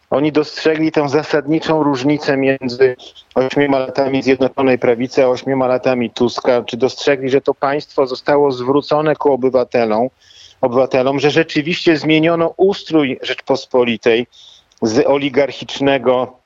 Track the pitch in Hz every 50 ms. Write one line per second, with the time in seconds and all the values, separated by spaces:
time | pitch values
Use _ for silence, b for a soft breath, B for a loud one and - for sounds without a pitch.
0 | b - - 127 143 156 143 151 151 - - - - 156 160 156 156 160 156 156
1 | 147 143 131 156 151 - - 151 135 139 156 165 - - 160 156 151 143 143 127
2 | 127 143 151 143 - - 139 135 135 135 135 135 - 127 120 123 131 131 127 -
3 | B B B B B B - 127 131 131 - 143 143 143 139 135 131 131 127 -
4 | 139 139 135 135 131 127 131 131 131 127 - - 135 131 127 120 - 123 120 110
5 | 127 131 - - 135 123 127 123 - 135 135 135 131 123 127 127 127 131 127 123
6 | 120 110 - - 123 117 - - - 117 127 120 110 - - 117 131 127 - -
7 | - - 143 131 131 131 123 135 - - 139 - - 139 139 151 147 - - -
8 | 143 123 127 120 - - 147 143 143 143 131 123 123 127 139 147 139 - 151 147
9 | 156 156 147 - - 147 135 127 123 131 123 127 123 - - 127 113 110 107 107
10 | 120 131 - B B B B B B B B B B 131 120 127 139 - - 131
11 | 127 131 139 143 143 147 139 160 160 160 - 156 143 156 180 - - 175 165 143
12 | 135 151 156 156 156 165 170 165 165 165 - - 180 196 202 - - - 156 160
13 | 147 127 131 - - - 123 - - - 135 127 - - - 131 123 120 117 107
14 | - 123 113 117 123 - B B B B B B B B B B - 113 107 131
15 | 147 - 139 143 139 143 123 139 143 131 - - - 117 - - 139 139 139 135
16 | 117 123 127 123 127 120 - _ _